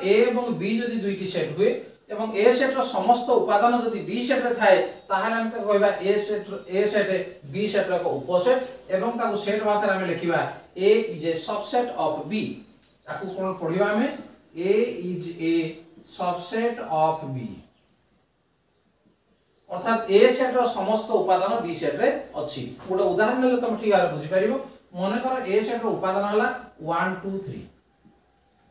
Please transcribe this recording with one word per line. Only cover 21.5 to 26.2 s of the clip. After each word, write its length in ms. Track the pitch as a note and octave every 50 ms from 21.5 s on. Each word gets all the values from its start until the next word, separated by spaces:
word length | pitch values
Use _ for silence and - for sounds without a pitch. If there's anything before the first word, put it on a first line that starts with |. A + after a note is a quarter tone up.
| A#3 A#3
ବି 140 | - E4+ -
ସେଟରେ 340 | - D#4+ - - G3 A#3 C#4 - - - - -
ଅଛି। 280 | - D#3 D3 - C3+ - - - - - F3+
ଗୋଟେ 160 | F#3 F#3+ F#3+
ଉଦାହରଣ 360 | F3+ F3 - G#3+ A#3 B3+ C4 B3+
ଦେଲେ 180 | B3+ B3 A#3+
ତମେ 160 | A#3+ A3+ G#3+
ଠିକ୍ 160 | - A3 G#3+ G3+
ଭାବରେ 200 | F#3 F3+ D#3+ D3+
ବୁଝିପାରିବ। 380 | D3 D3 D3+ F#3+ F#3+ G3+ A3 C4 C4+ - - - - _ _ -
ମନେକର 500 | F3+ F#3 G3 G#3+ A#3 B3 C4 C4 B3+ -
ଏ 140 | F#3+ G3 G#3+
ସେଟ୍‌ର 280 | A3 - A#3+ A3+ A3 G#3+
ଉପାଦାନ 380 | E3 - F#3+ F#3 F#3+ G3+